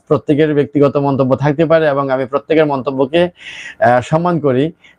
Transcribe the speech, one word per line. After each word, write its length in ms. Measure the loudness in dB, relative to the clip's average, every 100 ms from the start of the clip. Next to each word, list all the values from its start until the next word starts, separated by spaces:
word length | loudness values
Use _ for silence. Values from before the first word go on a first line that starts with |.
| -2
প্রত্যেকের 460 | -2 0 0 2
ব্যক্তিগত 440 | 0 0 2 0 2
মন্তব্য 380 | -2 0 0 0
থাকতে 300 | 0 0 2
পারে 240 | 2 2
এবং 200 | 0 -2
আমি 160 | -2 -2
প্রত্যেকের 400 | -4 0 0 2
মন্তব্যকে, 640 | -2 -4 -4 -2 0 -2 -4 -20 -18 -16 -2
আ, 220 | 2 2
সম্মান 380 | 0 -2 0 -2
করি। 320 | 0 0 -2 -6 _